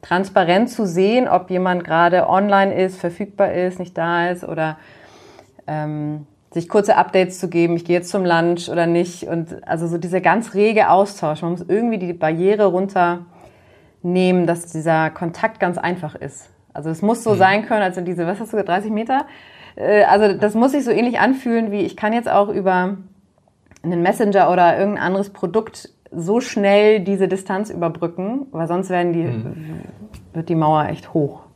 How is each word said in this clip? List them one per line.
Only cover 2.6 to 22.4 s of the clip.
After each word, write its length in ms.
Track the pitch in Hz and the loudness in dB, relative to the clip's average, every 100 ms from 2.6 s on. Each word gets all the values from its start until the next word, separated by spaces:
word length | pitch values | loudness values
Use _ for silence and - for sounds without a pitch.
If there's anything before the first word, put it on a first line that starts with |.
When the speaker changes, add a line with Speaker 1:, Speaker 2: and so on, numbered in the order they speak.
| 196 - | 2 2
Speaker 1:
ist, 240 | 185 185 | -2 -2
verfügbar 520 | 175 175 202 - 196 | -8 -6 -12 0 0
ist, 260 | - 180 180 | 0 -4 -4
nicht 180 | 175 - | -10 -6
da 320 | 165 170 175 | -2 0 -2
ist 140 | 175 | -4
oder, 340 | - 160 156 156 - - - - - - _ - - | -8 -4 -4 -6 -18 -20 -20 -20 -20 -20 _ -20 -8
ähm, 600 | 151 151 151 151 151 147 _ _ | -6 -4 -6 -6 -8 -12 _ _
sich 180 | 170 165 | -8 0
kurze 260 | 214 202 - | 0 4 2
Updates 440 | 180 196 180 - | 4 2 0 -2
zu 100 | 180 | -4
geben, 260 | 170 170 170 | 0 2 0
ich 80 | 170 | 0
gehe 120 | 175 | -2
jetzt 120 | 175 | 0
zum 140 | 202 | -2
Lunch 460 | 180 165 170 170 - | 2 2 2 0 -2
oder 160 | 160 170 | -2 2
nicht. 380 | 170 175 - - | 2 0 -6 -6
Und 400 | 170 165 - - | -6 -6 -12 -6
also 200 | 160 170 | -4 -2
so 100 | 170 | -4
dieser 240 | 175 185 | -2 -2
ganz 320 | 175 185 226 | 0 0 -2
rege 360 | 190 208 220 - | 0 2 2 4
Austausch, 520 | 180 202 - 160 151 | 4 2 -2 -6 -4
man 100 | 170 | -6
muss 140 | 170 170 | -6 -2
irgendwie 300 | 208 233 220 | -2 -2 -4
die 160 | 175 | -6
Barriere 520 | 170 156 165 190 208 202 | -4 -2 0 0 2 2
runternehmen, 1800 | 175 190 196 175 175 175 - - _ _ _ _ _ 175 180 185 185 170 | 2 -2 0 0 0 -8 -20 -20 _ _ _ _ _ -2 2 2 2 2
dass 200 | 170 - | -2 -4
dieser 380 | 160 160 160 160 | -6 0 2 0
Kontakt 500 | 160 170 170 220 - | -2 -8 -4 -4 -2
ganz 180 | 180 180 | -4 -2
einfach 340 | 170 180 156 - | -4 -6 -8 -10
ist. 340 | 139 - - _ _ | -14 -16 -20 _ _
Also 160 | - 151 | -10 -8
es 120 | 165 | -2
muss 220 | 202 233 | 0 0
so 80 | 226 | 0
Speaker 2:
Mhm. 40 | 202 | 4
Speaker 1:
sein 280 | 190 202 208 | 4 4 0
können, 160 | 220 | 0
also 200 | 190 185 | 0 -2
diese, 240 | 175 175 170 | -6 -4 -4
was 120 | 196 | -4
hast 140 | 226 | -4
du 40 | 214 | -4
gesagt, 120 | 196 | -2
dreißig 220 | 180 214 | -2 -2
Meter? 340 | 214 226 269 294 - - - - - | -4 -2 -2 -2 -14 -20 -20 -20 -6
Äh, 280 | 143 208 185 | 2 4 6
also 320 | 202 214 170 | 6 4 2
das 160 | 208 214 | 0 2
muss 160 | 254 | 2
sich 140 | 285 254 | 2 0
so 60 | |
ähnlich 280 | 214 240 233 | 0 0 2
anfühlen, 520 | 214 262 247 233 226 | 2 2 0 -2 0
wie 100 | 202 | -2
ich 160 | 185 - | -4 -2
kann 160 | 214 | -2
jetzt 160 | 233 233 | -2 2
auch 200 | 202 | 2